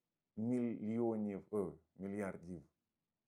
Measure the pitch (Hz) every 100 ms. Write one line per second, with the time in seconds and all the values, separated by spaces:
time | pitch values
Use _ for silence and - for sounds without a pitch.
0 | _ _ _ - 113 123 120 110 107 113
1 | 117 110 104 98 - 107 87 73 _ -
2 | 98 101 98 85 85 90 - _ _ _
3 | _ _